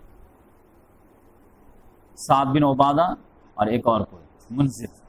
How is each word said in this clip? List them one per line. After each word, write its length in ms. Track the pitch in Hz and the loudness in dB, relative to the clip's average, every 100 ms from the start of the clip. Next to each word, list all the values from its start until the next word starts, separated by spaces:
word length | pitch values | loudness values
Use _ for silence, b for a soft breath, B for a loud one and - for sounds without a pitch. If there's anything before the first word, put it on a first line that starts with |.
| - - - _ _ _ _ _ _ _ _ _ - _ _ _ - - - _ _ - | -20 -20 -20 _ _ _ _ _ _ _ _ _ -20 _ _ _ -20 -20 -20 _ _ -18
साद 300 | - 139 135 | 0 0 2
बिन 160 | 147 | 2
उबादा 500 | 143 131 139 143 180 - - _ - - | 2 2 2 2 0 -4 -16 _ -18 -6
और 120 | 107 | -2
एक 180 | 117 117 | 0 0
और 160 | 110 | 0
कोई 540 | - 87 78 _ - 123 | -4 -12 -20 _ -10 -2
मुंजिर। 320 | 139 117 117 - | -2 -4 -14 -18